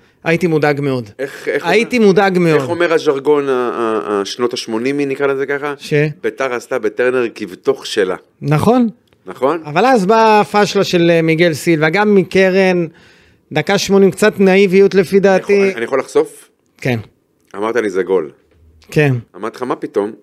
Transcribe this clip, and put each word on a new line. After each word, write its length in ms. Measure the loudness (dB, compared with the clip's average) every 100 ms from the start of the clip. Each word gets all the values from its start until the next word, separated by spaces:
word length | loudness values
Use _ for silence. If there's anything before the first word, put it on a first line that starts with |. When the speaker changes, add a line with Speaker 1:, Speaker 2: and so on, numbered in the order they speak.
| _ _
Speaker 1:
הייתי 240 | -2 0 0
מודאג 340 | 0 0 0
מאוד. 280 | -2 -4 -6 -10
Speaker 2:
איך, 280 | -10 -10 -6
איך 180 | -4 0
Speaker 1:
הייתי 320 | 0 0 2
Speaker 2:
אומר, 100 | 4
Speaker 1:
מודאג 300 | 4 2 2
מאוד. 220 | 2 2
Speaker 2:
איך 80 | 0
אומר 240 | -2 0
הז'רגון 560 | 0 0 -2 2 0 2
ה-, 20 |
ה-, 720 | -2 -2 -2 -2 -2 -2 -2
ה-, 40 | -2
שנות 280 | -4 -4
השמונים, 460 | -4 -6 -6 -4 -4
נקרא 260 | -4 -2 -2
לזה 180 | -2 -4
ככה? 280 | -6 -6 -10
Speaker 1:
ש? 160 | -4 -2 -2 -4
Speaker 2:
ביתר 300 | -8 -4 -6
עשתה 260 | -6 -6 -4
בטרנר 460 | -4 -2 0 0 -2 -6
כבתוך 500 | -12 -8 -4 -4 -4
שלה. 300 | -2 -2 -4 _ -12
Speaker 1:
נכון. 480 | -2 0 2 2 0 -4 _ _ -18
Speaker 2:
נכון? 340 | -4 -2 -2 -4
Speaker 1:
אבל 200 | 0 2
אז 200 | 2 2
באה 340 | 2 4 4
הפשלה 420 | 2 0 0 0
של, 280 | 0 2 2
אה, 100 | 2
מיגל 320 | 2 2 2
סילבה, 360 | 0 0 2 2
גם 260 | 2 2 2
מקרן, 720 | 2 2 2 4 2 2 -2 -8 _ _ _ _ -8
דקה 260 | -6 -2 -2
שמונים, 340 | 2 4 4
קצת 280 | 4 0 2
נאיביות 540 | 2 4 4 4 4 2
לפי 200 | 2 2
Speaker 2:
אני 40 |
Speaker 1:
דעתי. 340 | 4 2 2
Speaker 2:
יכול, 220 | 0 0 -2
אני 80 | -4
יכול 140 | -4
לחשוף? 500 | 0 0 -2 -4 -20 _ _ -10
Speaker 1:
כן. 220 | -4 -4 -6 _ _ _ _ -8
Speaker 2:
אמרת 200 | -4 -2
לי, 140 | -2
"זה 140 | -2
גול." 280 | 0 -2 -2 -12 _ _ _ _ -6
Speaker 1:
כן. 220 | 0 0 0 -6 -12
Speaker 2:
אמרתי 200 | -12 -8
לך, 60 |
"מה 120 | -8 -6
פתאום?" 360 | -4 -4 -4 -6